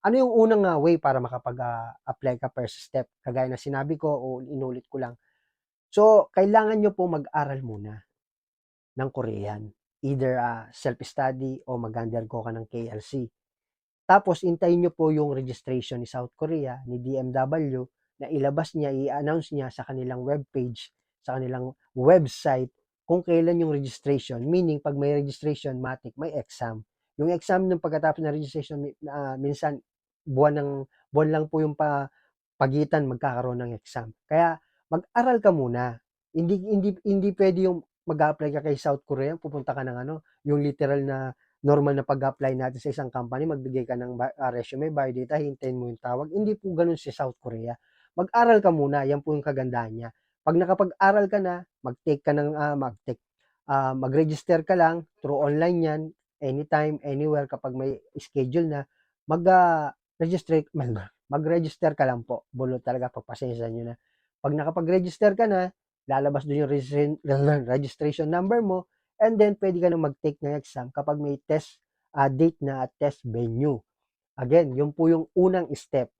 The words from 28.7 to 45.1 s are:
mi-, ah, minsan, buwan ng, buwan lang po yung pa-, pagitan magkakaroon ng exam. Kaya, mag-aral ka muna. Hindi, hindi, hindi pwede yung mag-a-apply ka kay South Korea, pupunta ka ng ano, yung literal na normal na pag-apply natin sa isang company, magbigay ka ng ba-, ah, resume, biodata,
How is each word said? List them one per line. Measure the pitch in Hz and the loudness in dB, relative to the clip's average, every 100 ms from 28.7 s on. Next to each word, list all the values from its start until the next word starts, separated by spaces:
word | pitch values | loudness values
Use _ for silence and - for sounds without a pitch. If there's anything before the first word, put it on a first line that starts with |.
| 147 | -8
mi-, | 143 - 151 | -10 -10 -12
ah, | 143 139 131 | -8 -8 -4
minsan, | 139 143 156 139 _ _ _ _ - | -4 -2 -4 -6 _ _ _ _ -4
buwan | 131 151 147 | 4 4 4
ng, | 143 139 135 _ _ | -4 -6 -10 _ _
buwan | 143 156 | 2 2
lang | 156 156 | 2 0
po | 160 | 0
yung | 156 147 | -2 0
pa-, | 151 143 139 _ _ _ _ _ | 0 0 -4 _ _ _ _ _
pagitan | 135 139 151 156 139 | 0 2 2 2 0
magkakaroon | 123 143 123 127 123 | -2 -4 -2 -4 -6
ng | 120 113 | -8 -10
exam. | - 123 117 - _ | -10 -12 -12 -18 _
Kaya, | 156 170 160 _ _ _ | 2 2 0 _ _ _
mag-aral | 175 - 233 247 233 | -6 -2 0 2 4
ka | 202 | 4
muna. | 165 127 120 123 117 _ _ _ | 4 0 -2 -4 -6 _ _ _
Hindi, | 160 170 196 | -4 0 0
hindi, | 196 202 196 190 208 | 0 0 0 -2 -2
hindi | 196 196 | 0 0
pwede | 185 190 180 190 | 2 2 4 0
yung | 175 - _ - | 0 -6 _ -6
mag-a-apply | 156 151 151 151 | 0 2 2 -4
ka | 147 151 | -2 -2
kay | 143 | -2
South | 156 139 | -2 -2
Korea, | _ 135 139 | _ -4 -4
pupunta | 165 151 143 127 | -6 -8 -8 -6
ka | 135 | -6
ng | 131 123 | -6 -8
ano, | 131 156 _ _ 147 | -10 -12 _ _ -2
yung | 147 | 0
literal | 143 139 139 139 | 0 -2 0 0
na | 139 135 131 - _ _ 143 | -2 -4 -6 -10 _ _ 2
normal | 147 143 139 | 4 4 0
na | 135 | -2
pag-apply | 139 135 135 135 131 | -2 -2 -2 -2 -2
natin | 127 131 | -4 -6
sa | 147 | -8
isang | 135 127 | -6 -8
company, | 127 120 127 160 | -8 -6 -4 -4
magbigay | 147 131 131 123 | -4 -4 -6 -4
ka | 123 | -6
ng | 123 123 | -6 -4
ba-, | 131 139 | -6 -2
ah, | 131 | -4
resume, | 120 120 131 156 | -4 -8 -6 -4
biodata, | 147 135 | -2 -2